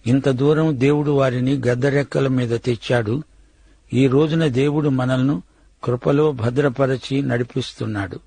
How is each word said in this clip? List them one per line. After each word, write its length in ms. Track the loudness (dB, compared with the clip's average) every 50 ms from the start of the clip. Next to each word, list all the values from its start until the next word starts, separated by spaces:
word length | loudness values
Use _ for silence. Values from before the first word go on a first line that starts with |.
| _
ఇంత 220 | 2 0 2 2 0
దూరం 520 | 0 2 2 2 2 2 2 0 0 2
దేవుడు 300 | 2 2 2 2 0 0
వారిని 440 | 2 2 2 2 0 0 0 0 -2 0 0 0
గద్దరెక్కల 600 | 0 2 0 0 0 0 -2 -2 -2 -2 0 0
మీద 320 | 0 0 0 0 -2 -2
తెచ్చాడు. 640 | -2 -4 -4 -4 -2 -2 0 0 0 -2 -4 -4 -6 _ -20 -20 -20 _ _ _ _ -20 _ _ _ -4
ఈ 140 | 0 2 2
రోజున 400 | 4 4 2 2 2 2 0 0
దేవుడు 420 | 0 0 0 0 0 0 0 0 0
మనల్ని 520 | 0 0 0 -2 0 0 0 0 0 -2 -6 _ _ _ _ _ _ _ -4
కృపలో 480 | -4 -4 -2 0 0 2 2 2 0
భద్రపరచి 880 | 0 -2 -4 -2 0 0 0 0 0 0 0 0 -2 -4 -4 -4 -4 -4
నడిపిస్తున్నాడు. 960 | -2 -2 -2 -2 -4 -4 -4 -6 -6 -6 -8 -8 -8 -6 -4 -6 -6 -8 -10 -14 -16